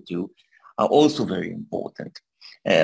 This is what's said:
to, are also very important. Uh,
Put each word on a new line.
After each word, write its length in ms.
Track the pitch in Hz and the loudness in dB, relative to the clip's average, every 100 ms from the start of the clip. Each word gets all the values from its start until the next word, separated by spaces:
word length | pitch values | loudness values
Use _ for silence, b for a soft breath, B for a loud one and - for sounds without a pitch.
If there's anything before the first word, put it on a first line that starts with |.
| - | -8
to, 220 | 87 98 _ b b b - | -8 -8 _ b b b -2
are 100 | 107 | 2
also 360 | 139 151 - | 4 4 2
very 260 | 95 92 - | -4 -4 -6
important. 680 | - - - - - - - _ _ B B - | -10 -10 -10 -10 -12 -14 -16 _ _ B B 0
Uh, 140 | 82 | 2